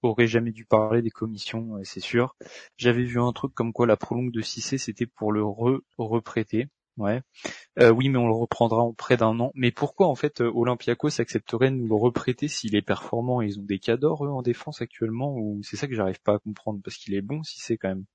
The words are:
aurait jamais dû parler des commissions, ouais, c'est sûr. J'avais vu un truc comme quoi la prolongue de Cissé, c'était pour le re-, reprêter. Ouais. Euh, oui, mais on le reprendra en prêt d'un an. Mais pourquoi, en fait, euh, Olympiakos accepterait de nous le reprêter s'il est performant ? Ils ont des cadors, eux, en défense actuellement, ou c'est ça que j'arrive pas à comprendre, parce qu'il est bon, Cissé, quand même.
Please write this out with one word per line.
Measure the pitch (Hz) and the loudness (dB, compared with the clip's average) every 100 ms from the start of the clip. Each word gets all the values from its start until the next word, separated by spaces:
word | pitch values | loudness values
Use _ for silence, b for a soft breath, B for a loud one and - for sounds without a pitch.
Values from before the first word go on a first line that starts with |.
aurait | 120 110 117 | 0 4 4
jamais | 117 117 | 4 0
dû | 110 113 | -6 2
parler | 110 107 117 | 4 4 2
des | 113 | 0
commissions, | - 113 104 - 113 113 | -4 -8 -6 -8 -8 -6
ouais, | 104 92 | -8 -10
c'est | - | -12
sûr. | - 120 127 - B B B - | -2 0 0 -2 B B B 0
J'avais | 120 120 | 2 4
vu | 123 120 | 2 0
un | 120 | 0
truc | 117 139 | 0 -6
comme | - 117 | -4 -2
quoi | 110 117 | 2 4
la | 104 | 4
prolongue | - 120 123 | 2 -2 -2
de | 117 | -4
Cissé, | 110 - - 135 | -6 -6 -4 -4
c'était | - 104 120 | -4 -4 -6
pour | - 107 | -2 0
le | 107 | 2
re-, | 107 104 120 131 - - | 0 0 0 0 -2 -8
reprêter. | 113 117 - - 107 107 143 _ _ - | -2 -2 -2 -4 -2 -2 -4 _ _ -4
Ouais. | 101 120 - B B B B - | -2 -2 -4 B B B B 6
Euh, | 120 | 8
oui, | 113 135 | 8 4
mais | 131 | 4
on | 120 | 2
le | |
reprendra | 113 117 - 117 113 | 2 0 2 2 4
en | 117 | 2
prêt | 113 - 123 | -2 0 2
d'un | 113 113 | 4 2
an. | 127 | -2
Mais | 139 123 | 0 0
pourquoi, | - 143 - 185 | 0 -4 2 2
en | 131 | 2
fait, | 151 - | -2 0
euh, | 120 117 | -2 2
Olympiakos | 120 120 - 117 151 - | 0 0 -2 -2 -2 -2
accepterait | 120 110 - 117 131 | -2 -2 -4 0 2
de | 131 | 2
nous | 117 | 0
le | 110 | 2
reprêter | 120 117 - 123 143 | 2 0 -4 -2 -4
s'il | - 110 104 | -4 0 0
est | |
performant ? | - 95 - 117 123 123 | 0 -4 -2 -4 -2 0
Ils | 107 101 | -2 -4
ont | |
des | 101 98 | -4 -4
cadors, | - 117 147 156 143 | 0 0 0 0 -4
eux, | |
en | 135 | -4
défense | 123 120 - - | -2 -4 -6 -10
actuellement, | 120 - 113 113 139 131 | -10 -6 -4 -2 -4 -4
ou | 107 104 | -4 -6
c'est | 101 104 | -8 -8
ça | 143 | -4
que | 117 | -2
j'arrive | 95 92 | -2 0
pas | - 104 | 0 0
à | |
comprendre, | - 104 - 104 | -2 -10 -8 -8
parce | 95 - | -10 -12
qu'il | - | -6
est | 98 | -4
bon, | 101 151 | -4 -6
Cissé, | 156 - - 117 | -8 -10 -6 -4
quand | 95 | -2
même. | 95 98 | -4 -8